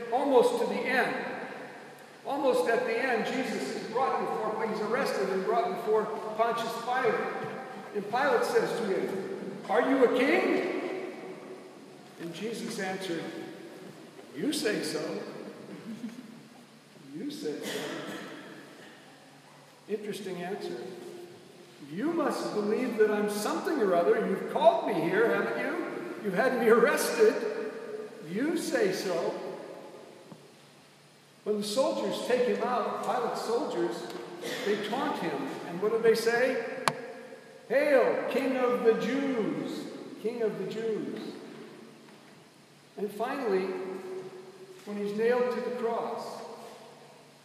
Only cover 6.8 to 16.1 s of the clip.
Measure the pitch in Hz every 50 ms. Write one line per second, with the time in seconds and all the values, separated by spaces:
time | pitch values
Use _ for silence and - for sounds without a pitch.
6.8 | - 254 247 262 254 220 196 208 - - - - - - - - - - - -
7.8 | - - - 208 190 - 233 254 285 277 247 214 - - 240 226 - - - -
8.8 | 214 196 185 170 - - - - - - - - - - - - - - 196 240
9.8 | 262 269 269 269 247 - - 247 262 294 339 370 - 370 330 - - - - -
10.8 | - - - - - - - - - - - - - - - - - - - -
11.8 | - - - - - - - - 165 170 165 - 202 233 226 185 - - 214 196
12.8 | 190 190 185 - 190 180 170 160 - - - - - - - - - - - -
13.8 | - - - - - - - - - - - 139 185 285 320 - 285 214 202 -
14.8 | - - 156 151 160 - - 208 - - - - - - - - - - - -
15.8 | - 220 220 - - 220